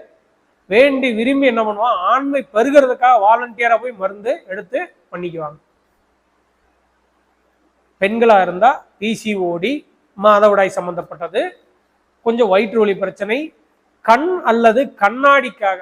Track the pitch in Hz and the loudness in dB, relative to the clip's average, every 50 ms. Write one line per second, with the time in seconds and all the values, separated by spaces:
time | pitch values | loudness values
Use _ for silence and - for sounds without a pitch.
0 | - _ _ _ _ _ _ _ _ _ _ _ _ - 185 233 269 285 269 262 | -6 _ _ _ _ _ _ _ _ _ _ _ _ -2 2 2 2 2 2 0
1 | 247 254 220 214 233 262 277 277 277 254 226 226 220 214 208 202 226 247 220 180 | -2 -4 -2 -2 -2 -2 0 0 0 0 0 0 -2 -4 -4 -2 -2 -2 -2 -2
2 | 180 202 240 269 277 277 277 269 - _ - 214 240 277 277 294 269 254 240 247 | 0 0 0 0 -2 -2 -4 -6 -6 _ -2 -2 0 4 4 4 4 4 2 0
3 | 247 254 254 220 196 214 226 240 247 240 214 214 240 233 233 220 233 254 233 185 | 2 4 4 4 4 4 2 2 0 -6 -6 -4 -2 0 0 0 -2 -6 -10 -8
4 | 190 196 202 208 196 233 311 330 - 185 190 208 196 - 247 302 359 339 _ _ | -8 -8 -8 -8 -6 -6 -6 -6 -8 -14 -14 -14 -12 -8 -8 -8 -8 -8 _ _
5 | _ _ 185 175 180 175 160 165 151 151 151 147 _ _ _ _ _ _ _ _ | _ _ -14 -12 -10 -10 -10 -10 -12 -12 -14 -16 _ _ _ _ _ _ _ _
6 | _ _ _ _ _ _ _ _ _ _ _ _ _ _ _ _ _ _ _ _ | _ _ _ _ _ _ _ _ _ _ _ _ _ _ _ _ _ _ _ _
7 | _ _ _ _ _ _ _ _ _ _ _ _ _ _ _ _ _ _ _ - | _ _ _ _ _ _ _ _ _ _ _ _ _ _ _ _ _ _ _ -4
8 | 190 202 220 233 240 233 214 190 180 175 175 185 214 254 302 - - _ _ - | -4 -2 0 2 4 6 6 4 4 0 0 2 2 2 2 0 -6 _ _ -8
9 | 196 226 220 - - 214 208 190 180 175 170 170 175 240 285 302 - _ _ _ | -6 -6 -6 -6 -6 -6 -4 -4 -4 -4 -4 -4 -4 -6 -6 -6 -10 _ _ _
10 | _ _ _ 202 196 214 208 202 214 208 202 196 190 185 190 190 175 180 175 175 | _ _ _ 0 2 4 4 6 4 4 4 4 0 0 -2 -6 -8 -8 -8 -10
11 | 170 - 170 156 170 160 175 240 330 359 - _ _ _ _ _ _ _ _ _ | -12 -14 -14 -14 -12 -8 -6 -6 -6 -6 -8 _ _ _ _ _ _ _ _ _
12 | _ _ _ _ - 233 226 233 240 196 185 196 233 202 233 226 214 208 190 170 | _ _ _ _ -6 -4 -2 0 0 2 2 0 0 0 0 0 0 0 0 -4
13 | 196 185 185 - 202 208 226 285 320 311 _ _ _ _ _ _ _ _ _ _ | -6 -8 -8 -8 -6 -6 -6 -6 -6 -10 _ _ _ _ _ _ _ _ _ _
14 | - 220 226 254 311 370 370 349 - 247 226 233 226 226 208 254 285 - - - | 0 2 2 2 2 -2 -4 -4 -2 0 0 2 2 2 2 2 -2 -4 -4 -2
15 | 202 202 233 262 277 285 277 277 254 240 - - 214 196 185 180 | -2 -2 0 2 2 2 4 2 0 -4 -8 -6 -4 -4 -4 -4